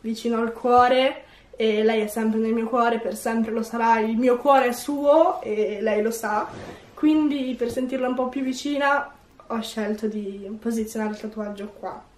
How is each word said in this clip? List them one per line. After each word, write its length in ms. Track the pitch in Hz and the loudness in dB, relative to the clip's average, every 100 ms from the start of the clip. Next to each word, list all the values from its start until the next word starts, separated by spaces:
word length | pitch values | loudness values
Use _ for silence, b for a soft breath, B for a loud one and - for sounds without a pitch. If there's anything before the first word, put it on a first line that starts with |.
vicino 400 | 220 220 240 226 | -6 -6 -2 -2
al 120 | 233 | -2
cuore, 720 | 226 254 247 247 254 262 311 B B B - | -2 4 6 6 6 2 0 B B B -2
e 260 | 220 214 | 0 2
lei 200 | 214 226 | 2 2
è 40 | 214 | -2
sempre 320 | - 220 220 | -2 0 0
nel 140 | 226 | 0
mio 140 | 226 226 | 0 0
cuore, 320 | 254 233 226 | 2 2 0
per 180 | - 220 | -4 -6
sempre 340 | - 226 226 | -4 -2 -2
lo 120 | 226 | -2
sarà, 360 | 214 233 226 226 | -4 -2 2 2
il 200 | 220 226 | 2 2
mio 180 | 254 240 | 2 2
cuore 300 | 285 269 247 | 6 6 4
è 60 | |
suo 680 | 240 - 285 285 302 339 359 | -2 -6 -2 4 6 6 2
e 380 | - 214 208 202 | -4 -2 -2 0
lei 220 | 214 208 | -2 0
lo 80 | 214 | 0
sa, 360 | 226 214 214 - B B B B | -2 -4 -4 -4 B B B B
quindi 640 | - 302 311 302 285 254 240 | 0 2 4 2 0 -4 -2
per 140 | 233 | -4
sentirla 380 | 247 254 262 254 | -2 -4 -2 -2
un 60 | |
po' 140 | 254 254 | -2 -2
più 140 | 277 | -2
vicina 680 | 262 254 285 285 285 285 277 - _ _ - | -4 -4 -4 0 2 2 -2 -14 _ _ -8
ho 120 | 226 | -6
scelto 440 | 214 - 208 214 220 | -6 -6 -4 -2 -4
di 400 | 214 202 196 196 220 | -4 -8 -10 -12 -8
posizionare 520 | 233 226 220 220 214 | -6 -4 -4 -4 -6
il 80 | 214 | -6
tatuaggio 520 | 220 220 208 202 208 - | -10 -8 -10 -8 -12 -12
qua. 260 | 185 185 - | -12 -12 -18